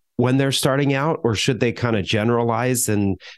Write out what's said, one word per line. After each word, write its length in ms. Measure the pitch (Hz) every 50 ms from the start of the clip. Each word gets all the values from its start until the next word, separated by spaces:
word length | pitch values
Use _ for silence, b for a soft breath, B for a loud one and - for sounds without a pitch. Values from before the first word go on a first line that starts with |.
| B _ _
when 220 | - 123 123 131
they're 140 | 135 139 135
starting 440 | 131 - - 143 131 139 143 143 139
out, 240 | 135 143 160 - - -
or 120 | 117 107
should 240 | - - - 131 101
they 120 | 127 117
kind 240 | 113 - 131 120 113
of 80 | 101 90
generalize 840 | - 110 104 107 117 120 117 120 117 113 117 123 127 131 123 - -
and 320 | 107 104 101 98 92 - B B B